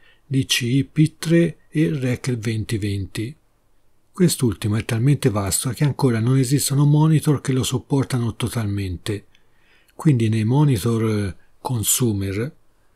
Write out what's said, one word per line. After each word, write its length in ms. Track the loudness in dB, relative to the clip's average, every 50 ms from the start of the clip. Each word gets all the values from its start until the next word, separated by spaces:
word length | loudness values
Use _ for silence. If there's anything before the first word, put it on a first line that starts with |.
| -20 _ _ _ _ _
D 140 | -2 -2 0
C 160 | 0 -2 -2
I 220 | -2 0 0 0 0
P 300 | 0 2 2 2 2 2 _
tre 400 | -2 2 2 4 2 2 -2 -8 _ _
e 200 | -2 0 0 0
rec 440 | 0 -2 -2 -2 -4 -2 -2 -4 -4
venti 420 | -4 -4 -4 -4 -4 -4 -4 -4 -4
venti. 580 | -2 -4 -4 -4 -6 -8 -8 -8 -8 -8 -10 -14 _ _ _ _ _ _ _ _ _ _ _ _ _ _
Quest'ultimo 640 | _ 2 2 2 2 2 0 0 0 -2 -2 -2 -2
è 100 | -2 -2
talmente 460 | -2 -2 0 2 2 2 2 2 0
vasto 400 | 0 0 -2 -2 -2 -2 -4 -4
che 120 | -2 -2 -2
ancora 360 | -2 0 0 0 0 0 2
non 180 | 2 2 2 2
esistono 480 | 2 2 0 0 0 0 2 2 4
monitor 560 | 4 6 4 4 4 4 2 2 2 0 0
che 100 | 0 -2
lo 120 | -2 -2 -2
supportano 720 | -2 -4 -4 -4 -2 -2 -2 -2 -2 -2 -2 -2 -4 -4
totalmente, 920 | -4 -6 -6 -4 -4 -4 -4 -4 -4 -4 -6 -6 -8 -6 -6 -6 -8 -8 _ _ _ _ _ _ _ _ _ _ _ _ _ _
quindi 340 | -2 2 2 2 4 2 0
nei 140 | 0 0 0
monitor, 640 | 2 2 4 4 4 2 2 0 -2 0 0 0 0
eh, 260 | 0 -2 -2 -4 -6 -10 -16 _ _ _
consumer 960 | _ -6 -6 -4 -2 -2 0 0 0 0 0 -2 -4 -4 -4 -4 -6 -8 -10 _ _ _ _ _ _ _ _